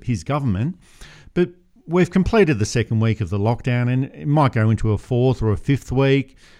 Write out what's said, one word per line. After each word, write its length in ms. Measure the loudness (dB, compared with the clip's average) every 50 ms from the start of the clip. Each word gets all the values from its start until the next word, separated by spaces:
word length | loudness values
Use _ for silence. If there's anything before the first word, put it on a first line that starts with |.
| -4
his 200 | -4 -4 -4 -4
government. 540 | -4 -4 -2 -2 -2 -2 0 -2 -4 -6 -8 _ _ -20 -20 -20 -20 -20 -20 -20 -6 -2
But 180 | 0 0 0 -2 _ _ _ _ _ _ -2
we've 240 | 0 2 2 2
completed 480 | 2 0 0 2 4 4 4 4 2 0
the 60 | -2
second 340 | -2 -2 -2 -2 0 0 0
week 220 | 0 0 0 -2
of 80 | -4 -4
the 100 | -4 -2
lockdown, 520 | -2 -2 -2 -2 -2 -2 -2 0 0 0
and 140 | 0 -2 -2
it 220 | -4 -8 -8 -4 0
might 240 | 2 2 2 2
go 180 | 2 2 2 2
into 220 | 2 2 0 0
a 60 | -2 -2
fourth 440 | -4 -4 -2 0 2 2 0 0
or 120 | 0 -2 -2
a 40 | -2
fifth 360 | 0 -2 -2 -2 -2 -4 -2
week, 440 | 0 2 2 2 0 0 -4 -12 -20 -20 -20 -20 _